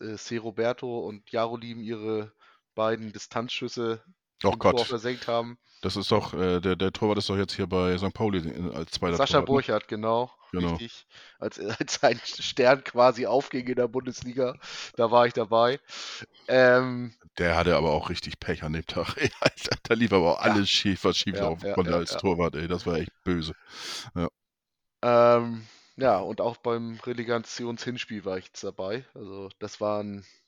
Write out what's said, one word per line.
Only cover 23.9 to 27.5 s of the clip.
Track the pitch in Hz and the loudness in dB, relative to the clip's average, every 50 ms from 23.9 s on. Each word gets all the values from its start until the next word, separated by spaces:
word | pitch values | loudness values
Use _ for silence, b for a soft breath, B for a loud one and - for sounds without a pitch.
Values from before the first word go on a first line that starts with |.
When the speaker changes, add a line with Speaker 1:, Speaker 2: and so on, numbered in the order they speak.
| B B B B B | B B B B B
Speaker 2:
Ja. | 90 85 - _ _ _ _ _ _ _ _ _ _ _ _ _ - | -4 -4 -4 _ _ _ _ _ _ _ _ _ _ _ _ _ -2
Speaker 1:
Ähm, | - 120 120 120 120 120 120 120 117 117 117 113 110 B B B B B B | 2 4 6 8 8 8 8 6 4 0 -6 -10 -12 B B B B B B
ja, | - 131 127 104 92 | 0 2 2 4 2
und | 95 90 110 98 | 0 -2 -4 -2
auch | 92 117 117 | -2 -2 -4
beim | - - 120 117 117 117 117 113 110 - | -4 -4 -2 -2 -2 -4 -8 -10 -10 -8
Relegationshinspiel | 123 120 120 117 113 120 117 110 - | -8 -6 -6 -4 -2 -2 -4 -4 -6